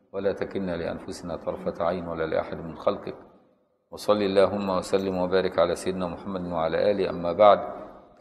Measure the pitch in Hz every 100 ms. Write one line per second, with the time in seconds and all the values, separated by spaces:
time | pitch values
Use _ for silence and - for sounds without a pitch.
0 | _ 98 98 - 98 98 92 85 82 85
1 | - - 87 78 87 87 90 - 85 90
2 | 85 82 80 87 85 80 80 76 - 95
3 | - - - _ _ _ _ _ _ 82
4 | - 104 98 98 92 101 98 92 - 98
5 | 95 92 90 92 90 - 85 87 92 92
6 | 87 82 98 95 87 82 80 82 101 98
7 | 87 82 85 87 104 92 - - - -
8 | - -